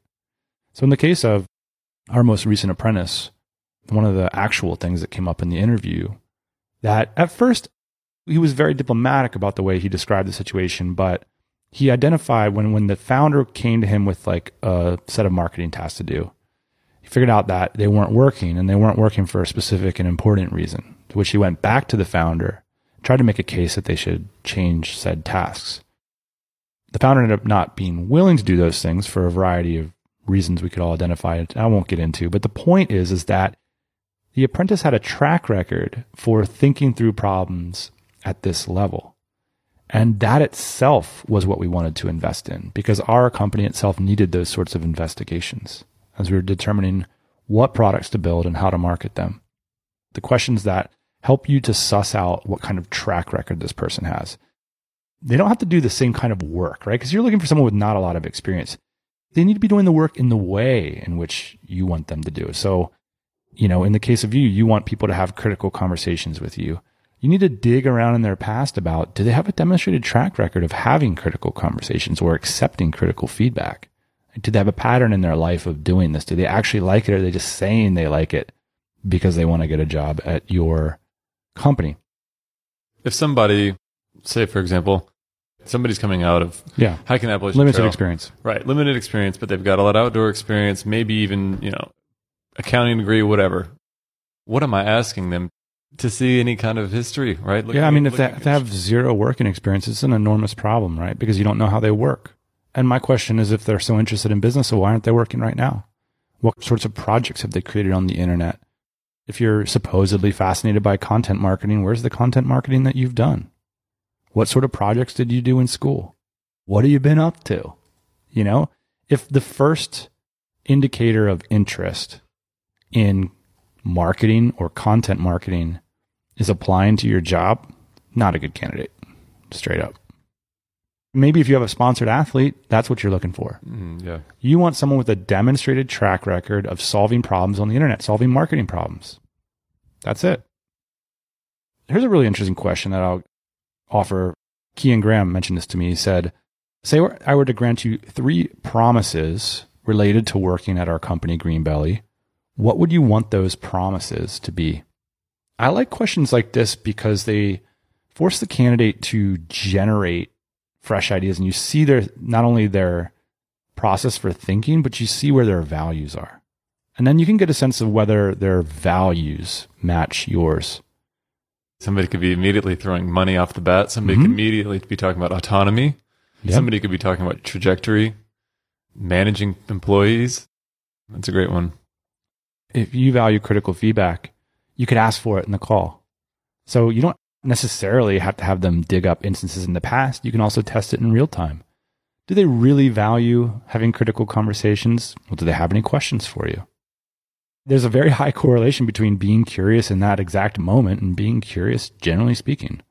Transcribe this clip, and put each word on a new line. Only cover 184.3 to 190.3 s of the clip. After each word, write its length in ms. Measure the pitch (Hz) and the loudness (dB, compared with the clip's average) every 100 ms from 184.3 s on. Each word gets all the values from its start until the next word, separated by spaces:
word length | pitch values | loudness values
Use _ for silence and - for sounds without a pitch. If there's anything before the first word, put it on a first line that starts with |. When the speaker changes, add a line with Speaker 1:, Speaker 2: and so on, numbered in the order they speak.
| _ _ _ _ - | _ _ _ _ -6
Speaker 1:
you 100 | 120 | 0
could 120 | 113 | 4
ask 220 | 110 - | 2 0
for 160 | 113 95 | -2 -4
it 60 | 101 | -2
in 60 | |
the 80 | 98 | -4
call. 440 | - 104 82 - _ _ _ _ _ _ - | 0 0 0 -8 _ _ _ _ _ _ -2
So 240 | 123 117 | 2 2
you 120 | 113 | 2
don't 160 | 170 - _ _ | 0 -2 _ _
necessarily 760 | 131 120 123 - 98 127 107 95 | -2 -2 -4 -4 0 2 4 2
have 180 | 87 - | 0 -2
to 60 | |
have 180 | 90 92 | -2 0
them 200 | 90 85 | 2 0
dig 240 | 78 92 92 | 0 0 2
up 200 | 82 101 | 0 -4
instances 400 | 95 92 95 92 | -6 -8 -8 -6
in 80 | |
the 80 | 87 | -4
past. 420 | - 127 131 - | -2 -2 -2 -4
You 60 | 117 | -4